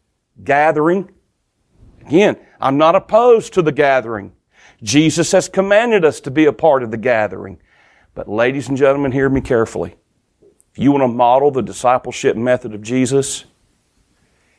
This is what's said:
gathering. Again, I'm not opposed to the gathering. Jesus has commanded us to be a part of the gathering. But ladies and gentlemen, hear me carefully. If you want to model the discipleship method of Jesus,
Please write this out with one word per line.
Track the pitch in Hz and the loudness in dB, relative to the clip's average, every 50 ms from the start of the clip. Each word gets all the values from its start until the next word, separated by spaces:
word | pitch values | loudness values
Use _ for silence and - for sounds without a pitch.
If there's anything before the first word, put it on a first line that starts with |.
| _ _ _ _ _ _ _ - 95 | _ _ _ _ _ _ _ -12 -4
gathering. | 110 139 143 151 156 160 151 151 165 180 196 185 - _ _ _ _ _ _ _ _ _ _ _ _ _ _ - - _ _ - | -2 0 2 2 2 2 2 0 0 0 -2 -4 -8 _ _ _ _ _ _ _ _ _ _ _ _ _ _ -20 -20 _ _ -8
Again, | - 135 175 208 185 113 - _ _ _ _ | -2 2 2 2 2 0 -4 _ _ _ _
I'm | - 131 135 | -4 -2 0
not | 143 156 160 175 | 2 2 2 2
opposed | 190 185 - 202 220 240 247 240 226 165 - - | 2 0 0 2 2 4 4 4 2 2 -2 -2
to | 190 170 | -2 -2
the | 151 | 0
gathering. | 143 127 147 139 135 131 113 117 117 104 98 95 - _ _ _ _ _ _ _ _ _ 113 | 0 2 2 2 2 0 -2 -4 -8 -10 -10 -14 -18 _ _ _ _ _ _ _ _ _ -8
Jesus | 104 127 147 160 160 151 170 165 - | 0 2 2 2 2 2 0 0 2
has | - 185 - - | 0 0 0 0
commanded | - 190 190 196 202 208 233 247 226 202 160 | -2 -4 0 2 2 2 2 2 2 2 2
us | 151 131 - | 0 0 -2
to | - 147 127 | -8 -6 -2
be | 156 156 | 2 2
a | 147 135 | 2 2
part | - - 165 139 135 123 | 2 2 2 2 2 0
of | 110 | -4
the | 110 | -8
gathering. | 110 101 123 120 110 107 101 95 95 95 95 92 - _ _ _ _ _ _ _ _ _ _ _ | -6 -2 -2 0 0 0 -2 -6 -10 -14 -16 -18 -20 _ _ _ _ _ _ _ _ _ _ _
But | - - - | -16 -12 -6
ladies | 101 110 120 127 135 143 123 120 | -4 -2 -2 -2 -2 -4 -6 -6
and | 139 | -2
gentlemen, | 127 139 135 139 143 143 135 120 | 0 2 2 2 0 -2 -2 -2
hear | 139 135 135 | -2 0 0
me | 135 135 | 0 -2
carefully. | 127 - 131 113 113 - - - 85 92 - _ _ _ _ _ _ _ _ _ _ _ _ _ _ _ _ | -2 0 0 0 0 -2 -4 -8 -10 -10 -12 _ _ _ _ _ _ _ _ _ _ _ _ _ _ _ _
If | - | -2
you | 107 135 | 0 2
want | 143 139 135 | 2 2 0
to | 123 | 0
model | 113 120 123 120 123 135 139 147 135 | 0 0 2 2 4 4 2 2 0
the | 131 107 | -2 -4
discipleship | 98 98 - - 123 127 123 - 127 120 - - 135 - | -6 -8 -4 0 0 0 0 -2 -8 -10 -4 -2 -2 -2
method | 107 117 127 127 123 - 120 107 | 0 0 -2 -2 -2 -4 -8 -14
of | 101 107 | -14 -8
Jesus, | 107 123 131 131 117 135 139 135 - - - - _ _ _ _ _ _ _ _ _ _ _ _ _ _ _ _ _ _ _ _ _ _ | -4 -2 -2 0 0 0 -2 -2 -2 -8 -12 -14 _ _ _ _ _ _ _ _ _ _ _ _ _ _ _ _ _ _ _ _ _ _